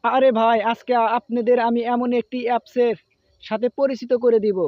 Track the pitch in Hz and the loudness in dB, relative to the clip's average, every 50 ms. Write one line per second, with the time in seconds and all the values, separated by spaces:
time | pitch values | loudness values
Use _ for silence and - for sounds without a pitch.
0 | - 240 233 262 262 262 233 220 226 226 233 226 202 226 233 - - - 247 240 | -2 0 2 4 4 4 4 4 2 2 2 2 0 -2 -4 -4 -4 -2 0 0
1 | 226 220 226 240 _ _ 226 247 226 220 247 247 226 233 233 233 233 233 240 240 | 2 0 0 -2 _ _ -6 -4 0 2 2 2 2 0 0 -2 -2 -2 -2 -2
2 | 247 247 247 247 226 _ - 247 240 233 247 233 _ - - 247 240 233 220 - | -2 -2 -2 -2 -4 _ -8 -6 -4 -2 -4 -4 _ -6 -2 0 0 0 0 -4
3 | _ _ _ _ _ _ _ _ - - - 214 226 247 _ - 277 269 269 220 | _ _ _ _ _ _ _ _ -12 -8 -6 -4 -4 -4 _ -2 -2 -2 -2 -4
4 | - 240 254 240 233 247 233 220 202 214 196 185 175 | -4 -2 -2 0 2 2 2 2 2 0 -2 -2 -4